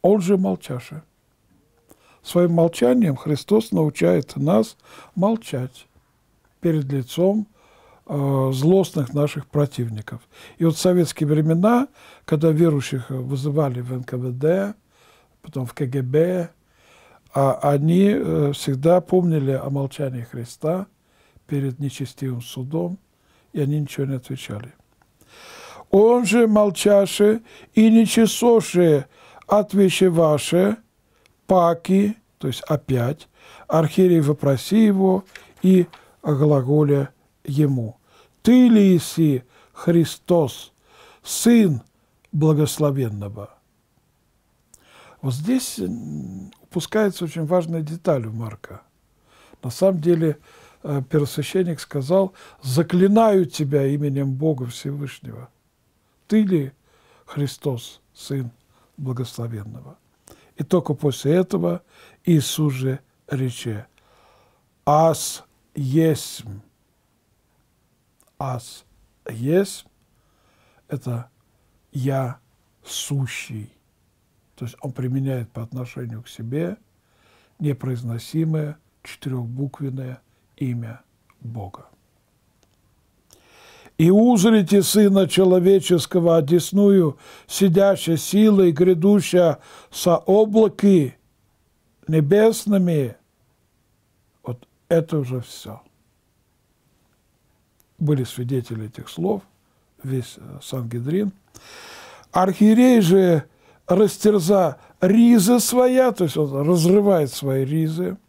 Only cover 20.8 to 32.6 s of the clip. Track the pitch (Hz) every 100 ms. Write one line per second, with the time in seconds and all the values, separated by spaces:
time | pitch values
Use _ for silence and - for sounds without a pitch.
20.8 | 196 _ _ _ _ _ _ 143 135 123
21.8 | 143 - 135 - 135 120 120 - 127 160
22.8 | 175 185 _ _ _ _ _ 175 139 151
23.8 | 143 - 139 135 - 135 - 101 120 _
24.8 | _ _ _ _ _ - - - - -
25.8 | - 196 220 247 208 226 226 208 208 175
26.8 | 208 202 196 - 208 226 - - - -
27.8 | 220 226 220 - 220 - 240 233 - 175
28.8 | 175 147 135 _ - - - 208 208 196
29.8 | 190 - 185 165 160 147 - 170 196 220
30.8 | _ _ _ _ _ _ - 185 170 170
31.8 | - 190 208 214 _ _ 143 120